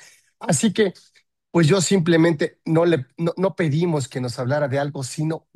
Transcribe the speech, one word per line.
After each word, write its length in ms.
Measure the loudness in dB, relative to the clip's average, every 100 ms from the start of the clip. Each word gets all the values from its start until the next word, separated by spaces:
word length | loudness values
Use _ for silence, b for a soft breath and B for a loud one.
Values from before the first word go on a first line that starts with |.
| b b b _
Así 320 | -2 0 0
que, 200 | 0 0 b b b _ _ _
pues 140 | 2 4
yo 120 | 4
simplemente 760 | 2 0 2 4 2 2 -4 -6
no 200 | -2 2 2
le, 200 | 2 -2 -6
no, 160 | -4 -2
no 200 | -2 -2
pedimos 520 | -2 0 0 -2 -4
que 120 | -6
nos 180 | -8 -6
hablara 300 | -2 -2 0
de 100 | -2
algo, 240 | -4 -6
sino 440 | -10 -6 -6 -6 -10